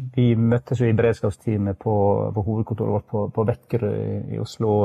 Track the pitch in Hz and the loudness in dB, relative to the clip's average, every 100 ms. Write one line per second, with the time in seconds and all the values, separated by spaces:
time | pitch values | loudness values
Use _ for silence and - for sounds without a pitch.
0 | 127 - 120 113 113 120 - 120 117 110 | -4 2 4 4 4 2 0 0 2 4
1 | 117 113 104 - - 107 101 95 113 104 | 2 2 -2 -4 -2 -2 -2 -2 -2 2
2 | 101 101 107 107 110 107 - 107 107 104 | 2 2 0 -2 -2 -2 -2 -4 -2 -4
3 | - 107 101 - 107 - - 117 104 107 | -4 -6 -4 -2 -2 -2 -4 -4 -2 -4
4 | 104 101 - 110 110 - 110 104 | -4 -6 -8 -8 -8 -4 0 2